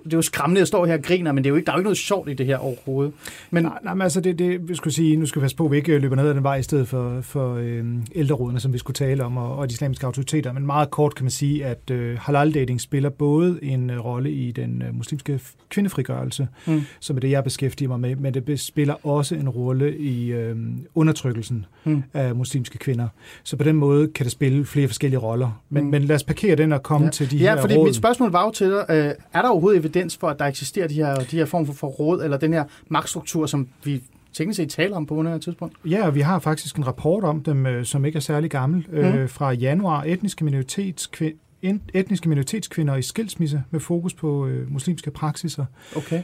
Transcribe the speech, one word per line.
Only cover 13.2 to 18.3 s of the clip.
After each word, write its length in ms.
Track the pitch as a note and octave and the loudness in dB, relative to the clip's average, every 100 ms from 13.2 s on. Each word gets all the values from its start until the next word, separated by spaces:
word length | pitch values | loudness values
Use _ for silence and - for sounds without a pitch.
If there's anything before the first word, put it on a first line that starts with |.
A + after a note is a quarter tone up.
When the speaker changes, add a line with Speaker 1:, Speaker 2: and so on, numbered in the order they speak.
| D3 D3+ F3 F3 | 2 4 4 0
Speaker 2:
en, 280 | C#3+ C3 B2 | -2 -2 -2
øh, 140 | A#2+ | -4
rolle 260 | A#2 B2 C#3 | -4 -4 -2
i 180 | C#3+ B2 | -2 -4
den, 300 | A#2+ A#2+ A#2+ | -4 -4 -4
øh, 120 | A#2+ | -4
muslimske 400 | A#2+ A#2 D3 - C3+ | -6 -6 -6 -4 -6
f-, 120 | - - - | -6 -18 -6
kvindefrigørelse, 800 | - G3+ - B2+ B2+ B2+ B2+ C3 - - | -2 0 0 -4 -4 -4 -4 -6 -4 0
Speaker 1:
Mm. 140 | D#3 C#3 - | 0 -2 -8
Speaker 2:
som 160 | - C3 | -6 -2
er 40 | |
det, 100 | C3+ | 2
jeg 140 | C#3 | 2
beskæftiger 440 | C3 - C3+ - C3+ | 0 -2 -2 -2 -2
mig 120 | B2 | -2
med, 160 | B2 C3+ | -2 -2
men 180 | C#3 | -2